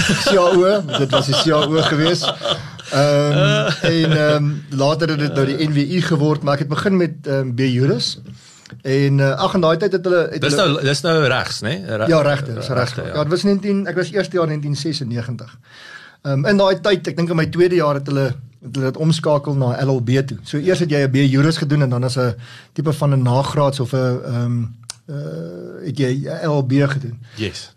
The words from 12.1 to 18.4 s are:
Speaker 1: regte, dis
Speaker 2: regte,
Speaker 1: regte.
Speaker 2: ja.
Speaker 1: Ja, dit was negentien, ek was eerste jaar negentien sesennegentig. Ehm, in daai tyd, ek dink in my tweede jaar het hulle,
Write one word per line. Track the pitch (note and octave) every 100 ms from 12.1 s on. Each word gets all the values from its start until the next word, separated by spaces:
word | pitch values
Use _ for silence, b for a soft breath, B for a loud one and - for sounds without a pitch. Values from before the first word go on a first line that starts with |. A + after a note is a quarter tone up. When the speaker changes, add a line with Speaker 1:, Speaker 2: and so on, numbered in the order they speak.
| D#3+
Speaker 1:
regte, | C#3+ C#3 C3
dis | A2+ A2
Speaker 2:
regte, |
Speaker 1:
regte. | B2 A#2+ -
Speaker 2:
ja. | E2
Speaker 1:
Ja, | F2
dit | D3
was | F3+
negentien, | G3 G3 G3+ G3 F#3+
ek | E3+
was | F3+
eerste | G3+ F#3 F3+
jaar | E3
negentien | D3+ D3 C#3
sesennegentig. | E3 D3 B2 A#2+ A#2 A#2 - - B B B B B B
Ehm, | C#3+ C#3 C#3+
in | G3+
daai | G3 F#3+
tyd, | G#3 F#3+ -
ek | E3+
dink | E3+
in | E3+
my | D3+
tweede | E3 F3 F3
jaar | D3+
het | C#3 C#3
hulle, | C#3+ C3+ -